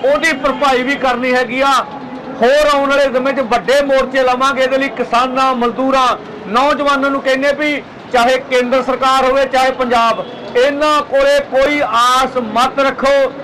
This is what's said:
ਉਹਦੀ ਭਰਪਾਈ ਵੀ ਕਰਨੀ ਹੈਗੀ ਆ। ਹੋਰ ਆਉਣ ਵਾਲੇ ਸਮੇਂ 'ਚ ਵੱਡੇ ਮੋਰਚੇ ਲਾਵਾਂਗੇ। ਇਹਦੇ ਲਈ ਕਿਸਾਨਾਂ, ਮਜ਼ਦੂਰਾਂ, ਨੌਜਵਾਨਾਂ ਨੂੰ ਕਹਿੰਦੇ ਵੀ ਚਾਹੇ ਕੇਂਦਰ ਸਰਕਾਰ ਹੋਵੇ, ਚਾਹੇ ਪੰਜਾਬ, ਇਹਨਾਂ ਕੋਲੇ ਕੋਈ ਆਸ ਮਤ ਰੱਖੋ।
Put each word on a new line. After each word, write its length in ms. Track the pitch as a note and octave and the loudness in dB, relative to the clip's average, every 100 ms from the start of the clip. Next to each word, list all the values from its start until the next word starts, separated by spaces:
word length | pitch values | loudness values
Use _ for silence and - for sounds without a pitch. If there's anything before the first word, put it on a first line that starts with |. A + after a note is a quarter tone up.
| B3+ | 0
ਉਹਦੀ 200 | D4 D#4+ | 0 0
ਭਰਪਾਈ 500 | C#4 C#4 C4 C#4 B3+ | -2 -2 0 0 0
ਵੀ 140 | B3+ C#4 | -2 -2
ਕਰਨੀ 380 | C4 B3 B3+ | -2 -2 0
ਹੈਗੀ 260 | B3 B3 B3+ | 0 0 0
ਆ। 260 | C4+ C4 - - B3+ B3+ A#3+ C4+ | 2 2 -2 -10 -14 -14 -12 0
ਹੋਰ 320 | A#3 D4 D4 | 2 4 4
ਆਉਣ 160 | C#4+ C#4 | 2 2
ਵਾਲੇ 140 | C#4 | 2
ਸਮੇਂ 280 | C#4 B3 C4 | 2 0 -2
'ਚ 80 | C4+ | -2
ਵੱਡੇ 420 | A#3 A#3 G3 C#4 | 0 -2 2 0
ਮੋਰਚੇ 380 | C#4 C4+ B3 C4 | 2 0 0 0
ਲਾਵਾਂਗੇ। 400 | B3+ B3 C4+ C4 | 0 2 0 0
ਇਹਦੇ 160 | C4 C4+ | 0 0
ਲਈ 100 | C4+ | -2
ਕਿਸਾਨਾਂ, 680 | - A#3+ A#3 B3+ B3+ C4 | -4 -2 0 0 0 0
ਮਜ਼ਦੂਰਾਂ, 640 | B3+ A#3+ G#3 C4+ C4+ B3+ G#3 - - F#3 | 0 -2 -2 0 2 2 0 -8 -14 -4
ਨੌਜਵਾਨਾਂ 640 | A3 C#4 C#4 C#4+ C#4 C#4 | 0 0 0 0 0 0
ਨੂੰ 100 | C#4 | -2
ਕਹਿੰਦੇ 320 | C4+ C4 C#4+ | -2 0 0
ਵੀ 300 | C#4+ D4+ C#4+ - - - | 0 -2 -4 -8 -18 -2
ਚਾਹੇ 260 | B3 A#3+ C4 B3+ | 0 2 0 0
ਕੇਂਦਰ 320 | B3+ B3 B3+ | -2 0 0
ਸਰਕਾਰ 480 | B3 B3+ C4 C4 C4 | 0 -2 0 2 2
ਹੋਵੇ, 140 | C4+ | 0
ਚਾਹੇ 260 | C4 C4 C4 | 0 0 0
ਪੰਜਾਬ, 540 | C4 B3 A#3+ A#3 A3 - - - A#3+ | 0 0 2 2 0 -6 -12 -4 2
ਇਹਨਾਂ 460 | C4+ C#4+ D4+ D4 | 2 2 0 0
ਕੋਲੇ 380 | C#4+ C4+ C#4 C#4+ | 0 0 2 2
ਕੋਈ 400 | C#4 B3+ C#4 D4 | 0 0 0 0
ਆਸ 560 | C4+ A3+ B3 B3+ C4 B3+ | 0 2 2 2 0 -4
ਮਤ 420 | A3+ A3 C4 C#4 | -4 0 0 0
ਰੱਖੋ। 540 | C4+ B3+ C4+ C#4 C4 - | -2 0 2 2 2 -2